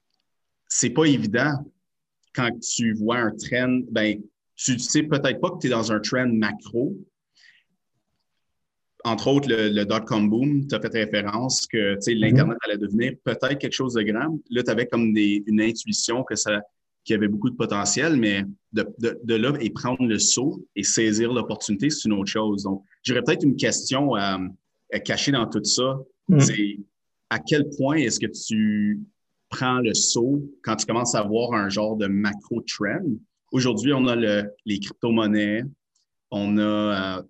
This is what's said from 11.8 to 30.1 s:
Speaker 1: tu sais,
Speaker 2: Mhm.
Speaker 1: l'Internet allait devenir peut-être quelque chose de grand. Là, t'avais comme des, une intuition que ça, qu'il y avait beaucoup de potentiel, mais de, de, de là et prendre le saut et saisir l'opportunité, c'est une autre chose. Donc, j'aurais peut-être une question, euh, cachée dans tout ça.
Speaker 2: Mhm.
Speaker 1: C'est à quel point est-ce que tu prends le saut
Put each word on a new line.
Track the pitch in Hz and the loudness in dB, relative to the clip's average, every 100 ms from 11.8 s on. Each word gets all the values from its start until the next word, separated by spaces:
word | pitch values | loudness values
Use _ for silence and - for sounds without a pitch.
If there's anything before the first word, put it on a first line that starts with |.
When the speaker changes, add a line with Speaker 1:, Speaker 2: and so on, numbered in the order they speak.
| 101 98 | 0 0
Speaker 1:
tu | |
sais, | 120 | 0
Speaker 2:
Mhm. | 117 | 2
Speaker 1:
l'Internet | 107 120 104 117 107 | 6 6 4 0 -4
allait | 104 | -4
devenir | 104 107 127 - | -2 0 -2 -4
peut-être | - 110 127 143 | -4 -2 -2 -2
quelque | 135 | -4
chose | - 131 | -4 -2
de | 117 | 0
grand. | 104 110 156 156 - | 0 0 -2 -4 -4
Là, | 120 | -2
t'avais | 123 110 123 | 0 0 0
comme | 117 113 | 2 2
des, | 107 104 101 104 | 4 4 2 2
une | 107 | 2
intuition | 110 113 110 107 - 120 | 2 0 -4 -4 -2 -2
que | 135 107 | -4 -4
ça, | 107 104 - _ _ _ - | -2 -2 -4 _ _ _ -2
qu'il | |
y | 107 | 2
avait | 104 | 2
beaucoup | 104 131 | 0 -2
de | - | -2
potentiel, | 113 104 98 123 156 143 | -2 -2 -2 0 2 2
mais | 107 98 98 - _ | 2 0 -4 -10 _
de, | 107 95 - | -4 -4 -4
de, | 113 - | -4 -4
de | 113 113 | -2 0
là | 123 143 | 2 0
et | 110 | -4
prendre | 101 - 160 123 | -4 -4 0 0
le | 104 | 2
saut | 101 - 139 185 - - | 2 2 0 -4 -10 -6
et | |
saisir | 101 110 110 107 117 | -2 2 2 2 0
l'opportunité, | 123 107 110 - 101 143 | 0 -4 -6 -4 -2 -2
c'est | 151 110 | -2 -2
une | |
autre | 101 98 | -2 -2
chose. | 110 107 98 | -2 -2 -2
Donc, | 98 95 - _ | -4 -6 -8 _
j'aurais | - 123 | -4 -2
peut-être | 120 175 | 0 2
une | 147 - | 2 2
question, | 117 104 - 131 143 110 | 0 0 -2 0 0 0
euh, | 98 95 92 95 _ _ - 101 - | 0 -2 -6 -10 _ _ -8 -6 -4
cachée | 107 - | -2 0
dans | 139 110 | 0 0
tout | 110 | -2
ça. | 104 - 131 135 - _ - | -2 0 0 -2 -10 _ 4
Speaker 2:
Mhm. | 160 | 6
Speaker 1:
C'est | 135 110 101 101 - _ _ _ - | 6 4 0 -2 -12 _ _ _ -6
à | 113 | -4
quel | - 151 147 143 | 2 2 2 0
point | 135 160 | 0 2
est-ce | 120 - | 0 0
que | 113 | -4
tu | - - 110 107 107 104 104 104 _ _ _ - | -6 -4 0 2 2 0 -2 -8 _ _ _ -10
prends | - 127 127 | -4 0 2
le | 123 | 0
saut | 98 - | 0 0